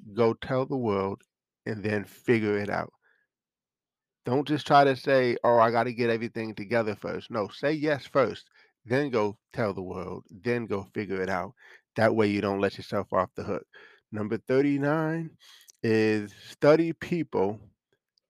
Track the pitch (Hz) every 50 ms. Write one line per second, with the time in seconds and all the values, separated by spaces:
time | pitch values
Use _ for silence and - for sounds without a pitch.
0 | - 113 98 110 117 113 113 - - - 139 131 131 139 147 131 120 110 101 98
1 | 95 98 98 - _ _ _ _ _ _ _ _ _ 117 110 104 92 107 107 104
2 | 98 - - - _ - 120 113 107 104 104 101 101 98 98 85 80 78 _ _
3 | _ _ _ _ _ _ _ _ _ _ _ _ _ _ _ _ _ _ _ _
4 | _ _ _ _ _ 123 123 143 147 147 151 135 - - 151 143 143 139 131 127
5 | - 143 135 131 127 120 117 - - 120 120 117 110 117 113 117 117 123 117 113
6 | 120 117 113 110 113 113 - 117 110 110 104 - 107 95 117 117 110 107 101 -
7 | - 104 - - - - 117 117 101 101 - - - 143 160 151 143 156 147 127
8 | - - - 139 127 101 139 - - _ _ _ _ _ _ _ _ 107 123 135
9 | 147 143 120 113 104 104 101 - _ _ - - 120 104 92 95 92 92 90 92
10 | 87 90 90 - - _ - 92 87 120 120 120 117 101 107 98 98 - _ 107
11 | 104 90 95 95 92 92 95 90 90 95 - _ - - - _ _ _ _ -
12 | 107 113 113 110 107 104 101 101 98 101 98 98 101 98 - - 92 - 117 104
13 | 95 - - 95 90 - - - 87 - 92 - - _ _ - - - _ _
14 | _ _ 113 107 104 104 113 98 - - 127 135 143 143 143 139 139 143 151 160
15 | 160 156 160 165 165 160 - _ _ - - - _ - _ _ - 113 110 110
16 | 110 110 107 107 104 101 - - - - - - - 143 156 156 170 165 156 -
17 | - - 175 170 151 - - 101 95 98 107 110 - - _ _ _ _ _ _
18 | _ _ _ _ _ _